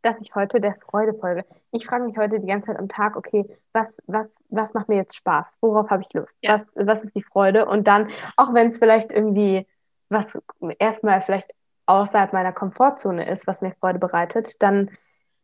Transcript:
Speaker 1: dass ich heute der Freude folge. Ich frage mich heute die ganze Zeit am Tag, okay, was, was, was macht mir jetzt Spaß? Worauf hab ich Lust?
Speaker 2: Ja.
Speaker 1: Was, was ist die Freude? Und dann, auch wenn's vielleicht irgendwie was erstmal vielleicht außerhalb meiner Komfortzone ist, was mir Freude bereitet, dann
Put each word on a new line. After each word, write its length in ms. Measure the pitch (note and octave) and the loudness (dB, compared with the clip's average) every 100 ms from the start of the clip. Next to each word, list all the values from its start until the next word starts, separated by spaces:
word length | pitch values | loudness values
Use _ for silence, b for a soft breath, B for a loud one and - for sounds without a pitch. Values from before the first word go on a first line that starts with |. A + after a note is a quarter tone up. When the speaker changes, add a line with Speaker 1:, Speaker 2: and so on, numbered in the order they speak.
Speaker 1:
dass 160 | A3+ A3 | -4 -4
ich 120 | G#3+ G#3 | -6 -4
heute 260 | G3 A#3+ | 0 0
der 140 | G#3 G3+ _ | 0 -4 _
Freude 240 | G3+ A3 G#3+ | -2 -2 -2
folge. 280 | F3+ F3 - b b | -4 -6 -8 b b
Ich 140 | A#3 - | -10 -6
frage 200 | B3 A#3+ | -6 -4
mich 120 | A3 | -2
heute 220 | G#3+ G#3+ | -2 -2
die 80 | F#3+ | -2
ganze 200 | G3+ G3+ | -4 -4
Zeit 120 | - | -8
am 80 | G3 | -8
Tag, 280 | - G#3 - | -4 -4 -4
okay, 280 | - G#3 G3+ B B | -4 -4 -4 B B
was, 240 | A3+ A3 - - | -4 -4 -8 -6
was, 300 | G#3+ A3 - - | -6 -6 -14 -10
was 240 | G#3+ G#3+ | -6 -4
macht 140 | A3+ G3+ | -4 -2
mir 80 | G3+ | -2
jetzt 200 | F#3+ - | -2 -6
Spaß? 400 | - D#3 E3+ - | -2 -2 -2 -2
Worauf 280 | A3+ G#3+ G#3+ | 0 2 0
hab 100 | G3 | -2
ich 60 | G3 | -2
Lust? 240 | - - _ | -8 -10 _
Speaker 2:
Ja. 120 | G#3+ | 0
Speaker 1:
Was, 180 | G#3+ G#3+ - | 0 0 -4
was 280 | G3+ G#3+ | 0 -2
ist 100 | A3 G3+ | -2 -10
die 80 | |
Freude? 420 | - G3 G3 G#3+ - | -4 2 4 4 2
Und 220 | G#3 G#3 | 2 4
dann, 200 | G3+ G#3+ B B B | 4 2 B B B
auch 160 | B3 | 4
wenn's 240 | A#3+ A#3 A#3 | 6 4 4
vielleicht 340 | A3+ A3 A3 | 4 4 4
irgendwie 560 | - G#3+ G3+ G3+ F#3+ G3 _ _ _ - | -2 0 2 2 0 -4 _ _ _ -4
was 280 | G#3 G#3+ - - - E3+ - | -4 -4 -10 -16 -12 -10 -2
erstmal 420 | A3 A3 G#3+ F#3+ | -2 0 2 2
vielleicht 300 | F#3 G3 - - _ _ - | 2 -4 -6 -20 _ _ 2
außerhalb 440 | G3 G3+ G#3+ G3 | 2 4 0 0
meiner 220 | F#3+ F#3 | 0 -2
Komfortzone 760 | F3+ G3 - C4+ C#4 G3 F3 - | -4 -6 2 2 2 -4 -4 -4
ist, 180 | F#3+ - | -6 -6
was 140 | F#3+ | -6
mir 120 | F#3 - | -6 -4
Freude 200 | F#3 F#3 | -2 -2
bereitet, 640 | F#3 - G#3+ A3+ A3 - | -2 -2 -2 -4 -6 0
dann 280 | G3+ G3+ G3+ b b b _ _ | 2 2 0 b b b _ _